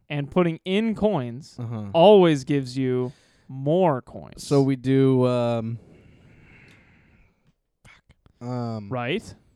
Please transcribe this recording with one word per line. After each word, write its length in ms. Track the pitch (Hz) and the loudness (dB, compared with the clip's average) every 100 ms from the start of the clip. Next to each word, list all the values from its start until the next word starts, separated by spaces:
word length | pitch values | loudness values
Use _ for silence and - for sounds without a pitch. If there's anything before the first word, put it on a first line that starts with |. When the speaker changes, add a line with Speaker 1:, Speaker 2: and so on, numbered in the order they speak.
| - | -12
Speaker 1:
And 220 | 147 143 | -8 -4
putting 280 | - 175 160 - | 0 0 -2 -4
in 300 | 190 226 208 | -2 -2 -2
coins 600 | 214 180 123 117 - - | -2 -2 -6 -12 -16 -14
Speaker 2:
Uh-huh. 300 | 117 117 101 | -10 -10 -2
Speaker 1:
always 500 | 165 180 208 175 147 | 4 8 8 6 2
gives 320 | 131 143 127 127 | 0 -4 -4 -4
you 360 | 131 127 123 - _ _ - | -2 -2 -4 -8 _ _ -18
more 540 | 135 135 170 180 131 | -8 -2 0 2 0
coins. 420 | - 101 71 - | -6 -18 -18 -14
Speaker 2:
So 200 | - 143 | 0 2
we 120 | 135 131 | 2 0
do, 520 | 127 135 135 131 127 | 0 4 4 4 2
um, 500 | 123 120 117 113 117 - _ _ _ _ _ - - - _ _ _ _ _ _ _ _ _ _ _ | 0 -2 -2 -6 -10 -14 _ _ _ _ _ -20 -20 -20 _ _ _ _ _ _ _ _ _ _ _
fuck. 640 | - _ _ _ _ - 120 | -20 _ _ _ _ -18 -12
Um, 400 | 123 120 110 101 | -8 -8 -10 -10
Speaker 1:
Right? 460 | 123 120 190 - - _ | -10 -6 -8 -10 -20 _